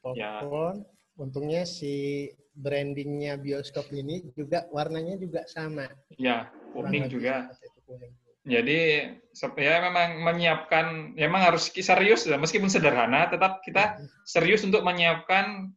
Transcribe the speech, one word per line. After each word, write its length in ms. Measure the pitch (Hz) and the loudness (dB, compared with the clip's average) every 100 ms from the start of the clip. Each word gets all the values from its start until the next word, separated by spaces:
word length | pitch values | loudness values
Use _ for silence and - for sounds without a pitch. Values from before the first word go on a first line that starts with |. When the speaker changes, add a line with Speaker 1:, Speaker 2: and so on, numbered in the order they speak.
| 131 123 | -8 -8
Speaker 1:
Ya. 140 | 107 107 | -8 -8
Speaker 2:
Popcorn. 360 | 143 147 165 196 202 _ _ - | -8 -4 -4 -6 -14 _ _ -14
Untungnya 480 | 135 135 147 165 175 | -10 -8 -4 -4 -4
si 280 | - 143 143 139 143 139 - _ 147 | -8 -6 -4 -4 -4 -8 -14 _ -10
brandingnya 800 | 139 143 143 143 143 147 147 143 | -4 -2 -4 -6 -6 -6 -6 -6
bioskop 520 | 139 139 139 147 143 | -6 -6 -6 -10 -8
ini 320 | 143 139 175 160 | -10 -8 -8 -10
juga 320 | - 143 170 170 | -12 -4 -4 -4
warnanya 480 | 147 151 160 165 196 | -6 -4 -4 -6 -8
juga 260 | 180 160 - | -6 -8 -8
sama. 400 | 165 156 151 135 - _ - | -10 -8 -8 -10 -14 _ -4
Speaker 1:
Ya, 340 | 127 117 113 - - | -2 -2 -4 -18 -14
Speaker 2:
Kurang 160 | 123 - | -8 -2
Speaker 1:
kuning 140 | 147 135 | -2 -2
Speaker 2:
lebih 80 | |
Speaker 1:
juga. 200 | 123 120 131 123 | -4 -2 -4 -6
Speaker 2:
seperti 140 | - 127 | -16 -20
itu, 120 | _ _ | _ _
kuning. 280 | 127 123 - _ _ 139 | -20 -20 -20 _ _ -2
Speaker 1:
Jadi, 360 | 120 120 160 160 151 131 127 _ | 0 2 2 2 2 -2 -12 _
se-, 240 | - 139 - | -8 -8 0
ya 280 | 147 170 180 | 2 2 2
memang 360 | 175 170 160 | 2 0 2
menyiapkan, 960 | 170 170 170 160 - 160 165 160 151 - | 0 2 2 2 2 2 2 -6 -10 -2
ya 80 | 151 | 0
memang 200 | 185 180 | 6 4
harus 200 | 165 - | 4 -2
ki-, 160 | 185 185 | -4 4
serius 400 | 185 196 226 170 | 6 8 6 4
ya, 120 | 139 | 0
meskipun 360 | 160 208 196 | 2 2 2
sederhana, 560 | 190 151 123 117 135 175 | 4 4 4 4 4 2
tetap 320 | 175 190 - | 2 2 0
kita 400 | - 180 208 143 | -2 2 2 -2
Speaker 2:
Mm-mm. 80 | 143 _ - | -14 _ -2
Speaker 1:
serius 400 | 170 165 208 196 | 2 4 4 4
untuk 160 | 208 | 2
menyiapkan 880 | 180 180 170 165 - 190 196 202 190 | 2 4 2 2 2 2 2 -6 -12